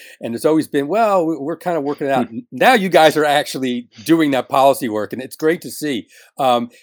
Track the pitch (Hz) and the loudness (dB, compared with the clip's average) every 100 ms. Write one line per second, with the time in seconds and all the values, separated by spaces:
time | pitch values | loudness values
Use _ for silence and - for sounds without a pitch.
0 | - - 120 117 151 156 135 147 143 202 | -20 -12 -10 -2 0 0 0 -2 -2 0
1 | 220 196 160 156 139 165 180 165 139 143 | 2 2 0 -4 -6 -8 -4 -4 -4 -4
2 | 139 131 117 117 - 127 208 247 190 165 | -2 -2 -2 -8 -12 0 4 4 4 4
3 | 156 147 151 143 139 139 131 123 123 - | 4 4 2 0 -2 -4 -6 -6 -10 -8
4 | 110 160 151 131 - 135 139 131 123 107 | 0 2 2 0 0 2 4 2 -2 -4
5 | 101 113 131 - 156 180 139 - 151 120 | -6 -8 -10 -4 -2 -2 -6 -8 -6 -6
6 | - _ _ - 131 120 120 - | -8 _ _ -2 0 0 -2 -12